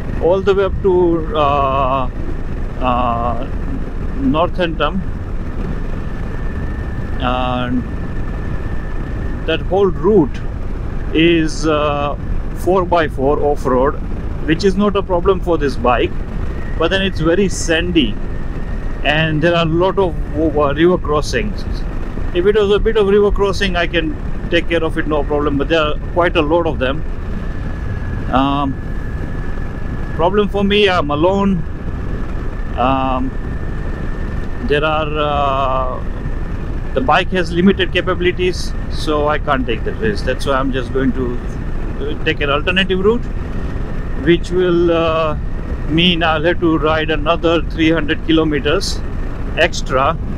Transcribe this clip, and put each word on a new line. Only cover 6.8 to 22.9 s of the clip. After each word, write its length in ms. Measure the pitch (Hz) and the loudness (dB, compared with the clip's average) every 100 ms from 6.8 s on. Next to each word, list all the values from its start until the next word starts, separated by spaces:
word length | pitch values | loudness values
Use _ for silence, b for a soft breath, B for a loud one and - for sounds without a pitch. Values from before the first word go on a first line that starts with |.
| - - 101 - | -4 -4 -4 -2
and 640 | 127 127 127 123 123 127 - - - - - - - - - - - - - - - - - | 0 0 -2 -2 0 -2 -2 -4 -4 -2 -2 -4 -4 -4 -2 -4 -2 -4 -4 -4 -4 -4 -2
that 140 | 160 | -2
whole 260 | - 190 196 | 0 2 2
route 540 | 151 165 214 127 - - - - - - - - | 2 4 4 4 0 -4 -4 -4 -4 -4 -4 -2
is, 540 | 151 165 170 156 - 156 | 2 4 4 2 0 0
uh, 480 | 151 147 143 143 135 - - - - | 0 0 0 -2 -4 -2 -2 -2 -4
four 220 | 170 190 175 | 2 2 4
by 220 | 175 151 | 2 2
four 320 | - 135 147 | 0 2 2
off-road, 560 | 143 143 139 127 139 147 - - - - 143 | 2 0 2 2 2 0 -4 -4 -4 -4 0
which 160 | 160 | 2
is 120 | 196 185 | 2 4
not 200 | 208 202 | 2 2
a 80 | |
problem 360 | 185 175 175 185 | 0 0 2 2
for 180 | - 165 | 2 2
this 180 | 143 - | 2 2
bike, 360 | 120 120 175 - - - - - - - | 2 2 2 -2 -4 -4 -4 -4 -4 0
but 120 | 165 | 0
then 120 | 190 | 2
it's 180 | 190 180 | 0 0
very 300 | 156 180 190 | 2 2 2
sandy 640 | - - 160 170 170 120 - - - - - - - - - | 0 0 0 2 2 2 0 -2 -2 -4 -4 -4 -4 -4 -2
and 380 | 143 151 160 151 | 0 2 2 2
there 140 | 170 170 | 2 2
are 100 | 165 | 2
a 40 | |
lot 280 | 170 185 190 | 2 2 2
of 180 | 185 - - | 0 0 -4
w-, 280 | 143 160 147 | 0 0 2
uh, 120 | 143 | 0
river 240 | 143 170 180 | 4 4 4
crossings. 640 | 143 151 143 123 107 90 - - - - - - - 180 | 2 0 0 0 -2 -2 -4 -2 -2 -4 -4 -2 -2 2
If 100 | 190 | 2
it 100 | 214 | 4
was 160 | 202 | 4
a 80 | 202 | 2
bit 180 | 220 | 2